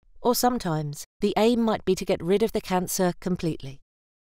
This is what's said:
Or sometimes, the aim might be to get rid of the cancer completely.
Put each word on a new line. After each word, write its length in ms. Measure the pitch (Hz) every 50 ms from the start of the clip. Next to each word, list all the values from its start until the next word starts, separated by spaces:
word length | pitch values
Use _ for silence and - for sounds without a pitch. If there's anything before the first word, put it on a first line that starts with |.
| _ _ - -
Or 140 | - 233 247
sometimes, 720 | - - 247 247 233 - 185 160 156 156 147 143 - - - _ -
the 120 | - 208 - -
aim 220 | 214 226 240 226
might 240 | 233 220 208 190 -
be 100 | - 190
to 100 | 180 190
get 180 | - 196 - -
rid 200 | 165 196 202 226
of 80 | 214
the 100 | - 214
cancer 520 | - - 190 180 185 - - - 190 180 175 -
completely. 640 | - 185 180 175 - 165 151 - - 135 135 - - _ _ _ _ _ _ _ _ _